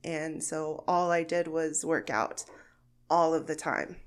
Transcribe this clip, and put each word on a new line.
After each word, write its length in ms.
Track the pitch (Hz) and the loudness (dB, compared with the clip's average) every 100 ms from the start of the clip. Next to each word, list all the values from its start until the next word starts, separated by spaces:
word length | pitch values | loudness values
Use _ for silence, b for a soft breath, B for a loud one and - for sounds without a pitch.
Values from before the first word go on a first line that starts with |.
And 400 | 165 160 160 156 | -6 -6 -6 -6
so 400 | - 156 156 156 - | -6 -4 -4 -4 0
all 240 | 175 175 | 2 4
I 120 | 170 | 2
did 240 | 165 175 170 | 2 -2 0
was 360 | 160 160 151 | 0 0 -2
work 240 | 160 156 - | 0 -2 0
out 360 | 107 - - - B B B B _ _ | 0 0 -4 -14 B B B B _ _
all 240 | 170 160 | 4 6
of 140 | 160 151 | 2 0
the 80 | |
time 420 | 156 156 - - 175 | -6 -2 -2 -4 -10